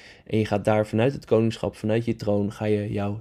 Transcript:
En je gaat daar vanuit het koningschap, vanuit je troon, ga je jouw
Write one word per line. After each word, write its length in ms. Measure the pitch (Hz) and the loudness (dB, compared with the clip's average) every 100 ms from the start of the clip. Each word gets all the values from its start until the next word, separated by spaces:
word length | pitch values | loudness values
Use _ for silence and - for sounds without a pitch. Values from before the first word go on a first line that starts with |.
| - - - | -20 -20 -4
En 120 | 110 | -2
je 80 | 107 | 0
gaat 180 | 104 | 0
daar 220 | 110 107 107 | 2 2 2
vanuit 260 | 110 127 | 2 0
het 120 | 143 | 0
koningschap, 520 | - 110 113 110 101 - | 2 2 2 0 -6 -4
vanuit 280 | 107 113 | -2 0
je 120 | 117 113 | 0 -2
troon, 360 | 107 104 101 | 0 0 0
ga 120 | - | -2
je 280 | 107 104 104 | 0 0 -2
jouw 280 | 104 101 107 | -4 -4 -6